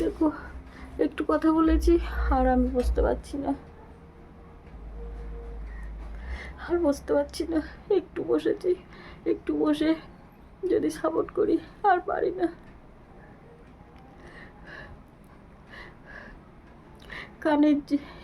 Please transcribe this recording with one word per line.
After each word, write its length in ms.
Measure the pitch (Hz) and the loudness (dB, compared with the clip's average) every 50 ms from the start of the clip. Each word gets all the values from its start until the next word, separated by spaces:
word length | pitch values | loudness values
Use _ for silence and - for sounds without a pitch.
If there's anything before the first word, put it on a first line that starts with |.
| 339 | 0
দেখো, 240 | 370 403 - 330 302 - - - - - - - - - - - - - - 320 | -2 0 2 0 0 0 -2 -10 -12 -14 -14 -16 -16 -16 -16 -16 -14 -2 -2 -2
একটু 180 | 294 - - 311 - | 0 0 -4 -2 0
কথা 180 | 311 294 302 320 320 320 | 0 2 4 4 4 6
বলেছি 340 | 320 320 320 311 - - 339 339 - - - - - - 277 | 6 6 6 6 6 6 4 4 4 0 -2 -2 0 2 4
আর 80 | 262 254 254 254 | 4 6 6 6
আমি 140 | 254 254 254 262 | 4 4 2 2
বসতে 240 | 247 240 - - - - | 2 2 2 2 2 2
পারছি 280 | 220 - - - - 294 285 277 | 2 2 0 -4 -8 -8 -6 -2
না, 60 | 277 277 - - - - - - - - - - - - - - - - - - - - - - - - - - - - - - - - - - - - - - - - - - - - - - - - - - - - - - - - - - - - - - | -2 -4 -4 -6 -16 -20 -20 -20 -20 -20 -20 -20 -20 -20 -20 -20 -20 -20 -20 -20 -20 -20 -20 -20 -18 -16 -14 -14 -12 -12 -10 -10 -10 -10 -10 -10 -10 -10 -10 -10 -10 -10 -10 -10 -10 -10 -10 -10 -10 -10 -10 -10 -10 -10 -10 -8 -8 -8 -8 -8 -10 -12 -12 -4
আর 120 | - 339 349 349 | 0 0 4 4
বসতে 240 | 285 277 - - - - | 4 4 2 0 2 2
পারছি 260 | 285 285 285 - - 330 330 330 | 2 2 0 -2 -6 -4 0 0
না, 80 | 311 294 - - - - - 415 370 | 0 -2 -2 -10 -16 0 2 2 2
একটু 220 | 302 - - - - 320 | 2 -2 -8 -8 0 2
বসেছি, 420 | 339 311 - - - - - 370 359 - - - - - - - - - - 330 415 | 2 2 4 2 0 2 2 0 0 0 -2 -14 -20 -18 -18 -18 -18 -8 -2 -2 -2
একটু 180 | 415 - - 311 294 302 | -2 -2 -2 0 2 4
বসে 280 | 311 294 - 311 311 320 - - - - - - - - - - - - - - 370 - | 2 4 4 4 2 2 0 -2 -14 -20 -20 -20 -20 -20 -20 -20 -20 -14 -6 -2 2 2
যদি 160 | - - 311 311 - | 2 2 0 -2 0
সাপোর্ট 300 | - 320 320 - - - - - | -2 0 0 0 -2 -2 0 0
করি, 180 | - - 330 311 - - - - - 415 | 2 2 2 0 0 -4 -16 0 4 4
আর 80 | 370 359 349 - | 4 4 2 -2
পারি 240 | - - - - 359 370 | -2 0 0 0 0 0
না। 80 | 339 330 - - - - - - - - - - - - - - - - - - - - - - - - - - - - - - - - - - - - - - - - - - - - - - - - - - - - - - - - - - - - - - - - - - - - - - - - - - - - - - - - - - - - - - - - - - - - - - - - - - | -2 -2 -2 -6 -16 -20 -20 -20 -20 -20 -20 -20 -20 -20 -20 -20 -20 -20 -20 -20 -20 -20 -20 -20 -20 -20 -20 -20 -20 -20 -20 -20 -20 -20 -20 -20 -20 -18 -18 -18 -18 -18 -20 -20 -18 -16 -16 -16 -14 -16 -16 -18 -20 -20 -20 -20 -20 -20 -20 -20 -20 -20 -20 -20 -20 -18 -18 -16 -16 -18 -18 -20 -20 -18 -16 -16 -16 -16 -18 -18 -20 -20 -20 -20 -20 -20 -20 -20 -20 -20 -20 -20 -18 -14 -14 -14 -14 -14 -16 -2
কানের 380 | - 311 294 294 294 302 294 285 - - | 2 4 6 6 8 6 6 4 2 0
যে, 100 | 285 285 - - - - | -2 -2 -2 -4 -14 0